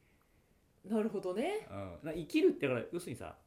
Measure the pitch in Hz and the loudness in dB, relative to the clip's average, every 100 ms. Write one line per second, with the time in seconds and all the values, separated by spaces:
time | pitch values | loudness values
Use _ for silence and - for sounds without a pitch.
0 | _ _ _ _ _ _ _ _ 190 214 | _ _ _ _ _ _ _ _ -2 2
1 | 214 196 185 190 330 427 - 101 95 85 | 2 0 -2 0 0 -2 -4 -8 -8 -8
2 | 160 165 156 311 359 - 135 120 - 175 | -6 -6 0 6 6 6 2 2 -2 -6
3 | - 117 85 - | -6 -8 -8 -12